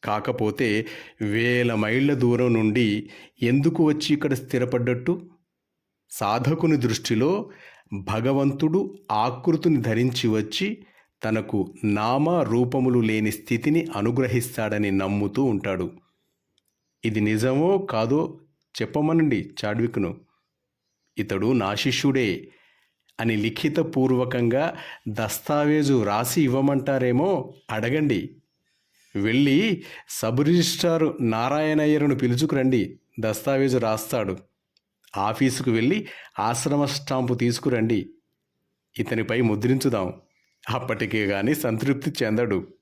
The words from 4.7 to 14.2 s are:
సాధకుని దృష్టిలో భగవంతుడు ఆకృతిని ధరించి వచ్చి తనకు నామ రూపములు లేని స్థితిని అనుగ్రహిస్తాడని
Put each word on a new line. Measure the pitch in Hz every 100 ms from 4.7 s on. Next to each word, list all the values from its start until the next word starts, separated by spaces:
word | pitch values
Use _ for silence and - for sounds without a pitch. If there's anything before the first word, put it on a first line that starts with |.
| 127 120 123 123 175 - _ _ _ _ _ _ _ _
సాధకుని | - 101 113 123 156 170 151
దృష్టిలో | 120 110 - 110 135 196 226 - - - _
భగవంతుడు | 101 95 107 120 139 139 139 156 170 196 - _
ఆకృతిని | 107 117 123 - 160 170 147
ధరించి | 117 110 123 123 117
వచ్చి | 110 110 - 196 214 - _ _ _
తనకు | 110 110 107 104 92 -
నామ | 107 104 107 131 151
రూపములు | 175 127 113 123 135 127 123
లేని | 110 110 107
స్థితిని | 104 - 117 147 160 165 101
అనుగ్రహిస్తాడని | 107 123